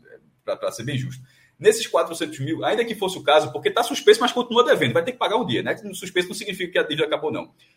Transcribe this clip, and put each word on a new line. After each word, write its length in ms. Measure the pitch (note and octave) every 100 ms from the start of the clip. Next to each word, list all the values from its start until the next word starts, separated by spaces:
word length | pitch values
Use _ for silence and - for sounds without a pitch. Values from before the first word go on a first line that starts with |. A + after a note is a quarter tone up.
| -
é, 80 | - _ _
pra, 120 | - G2
pra 160 | F#2+
ser 120 | -
bem 120 | C3 B2+
justo. 260 | B2+ - - _ _ -
Nesses 280 | F#3 A#3 -
quatrocentos 520 | E3+ E3+ E3 D#3+ -
mil, 260 | C#3+ D#3+
ainda 200 | D3 G#3+
que 100 | A#3
fosse 240 | A3 F#3 D#3
o 40 |
caso, 300 | C#3 D3+ C#3+
porque 180 | D3 G#3
tá 120 | -
suspenso, 380 | C4+ C#4 - -
mas 120 | B3
continua 320 | B3 A#3+ A3+
devendo, 300 | A#3+ A#3 C3
vai 100 | C#3
ter 80 | B3+
que 60 | -
pagar 180 | - B3
o 80 |
dia, 180 | G3+ G#2
né? 120 | B2+
Que 120 | F3 G#3
no 80 |
suspenso 340 | F#3 F3+ F3+ F3+
não 60 |
significa 380 | G#3 G#3 F#3 F3+
que 60 | F3+
a 40 |
dívida 220 | D#3 D3+
acabou, 260 | D#3 D3 D3+
não. 220 | G2 - _ _